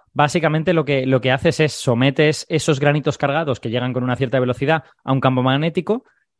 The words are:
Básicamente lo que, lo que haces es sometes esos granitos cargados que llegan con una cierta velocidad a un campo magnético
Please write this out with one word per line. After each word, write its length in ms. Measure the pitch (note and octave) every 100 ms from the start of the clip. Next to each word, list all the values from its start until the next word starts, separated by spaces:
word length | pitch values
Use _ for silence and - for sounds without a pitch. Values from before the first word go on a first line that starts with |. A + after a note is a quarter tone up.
| _
Básicamente 600 | D3 D3 F3 D#3 D#3 D#3+
lo 100 | E3
que, 220 | C#3+ C3+ C3
lo 140 | C3
que 100 | B2+
haces 300 | C3 E3+ D#3
es 120 | D3+
sometes 720 | - C3+ A#2 C#3 C3+ D3+ D3 -
esos 320 | D#3 - C3+
granitos 380 | D3 D3 C#3+ -
cargados 420 | C#3+ D3 D3+ A#2
que 100 | A#2
llegan 220 | A#2+ B2+
con 100 | B2
una 140 | B2+ B2
cierta 240 | B2+ C3
velocidad 440 | B2 - C#3 D#3+ - _
a 80 | -
un 80 | C3+
campo 220 | C3 B2+
magnético 640 | C3 C#3 E3 F3+ F#3+ A#3 - _ _